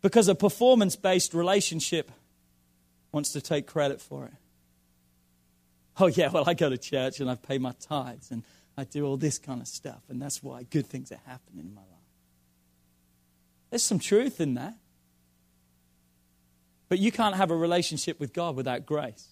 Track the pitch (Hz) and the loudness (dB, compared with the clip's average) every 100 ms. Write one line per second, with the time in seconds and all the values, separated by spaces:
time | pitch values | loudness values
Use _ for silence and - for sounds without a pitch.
0 | 196 233 196 190 202 - 247 247 196 - | 6 6 6 4 2 4 6 8 6 2
1 | 190 185 - 165 175 202 196 165 - 165 | 2 2 2 -2 2 2 0 -4 -4 -4
2 | 139 - _ _ _ _ _ _ _ _ | -4 -14 _ _ _ _ _ _ _ _
3 | _ 151 147 143 - 151 - 156 143 117 | _ -6 -4 -6 -4 -4 -2 -2 -2 -2
4 | - 139 131 - _ _ _ _ _ _ | -10 -14 -14 -20 _ _ _ _ _ _
5 | _ _ _ _ _ _ _ _ _ - | _ _ _ _ _ _ _ _ _ 2
6 | 185 156 156 175 147 175 151 127 - 139 | 4 4 2 2 0 2 0 0 -4 -2
7 | 131 - 131 123 - 135 127 123 - 151 | -2 -4 -6 -6 -4 -4 -4 -8 -8 -6
8 | 127 120 - 117 - _ _ - 131 147 | -6 -12 -12 -12 -12 _ _ -12 -8 -4
9 | 143 139 151 - - 131 - - 139 - | -2 0 -2 -4 -8 -12 -10 -14 -14 -18
10 | _ 127 143 - 139 123 123 156 - 131 | _ -12 -10 -10 -12 -14 -4 -4 -2 -8
11 | 131 - - 127 _ 90 82 104 95 85 | -12 -18 -18 -20 _ -18 -18 -20 -20 _
12 | 90 _ _ _ _ _ _ _ _ _ | _ _ _ _ _ _ _ _ _ _
13 | _ _ _ _ _ _ _ 240 - 185 | _ _ _ _ _ _ _ -2 0 0
14 | - 202 269 - 156 123 151 233 _ _ | 4 4 2 -2 -2 -2 -6 -14 _ _
15 | _ _ _ _ _ _ _ _ _ _ | _ _ _ _ _ _ _ _ _ _
16 | _ _ _ _ _ _ _ _ _ 185 | _ _ _ _ _ _ _ _ _ 2
17 | 208 - 220 190 190 165 170 175 170 160 | 2 2 0 2 2 2 2 2 0 -4
18 | - 151 139 - 170 131 131 123 135 151 | -6 -6 -6 -4 -4 -4 -4 -4 -4 -4
19 | 135 - - | -4 -10 -20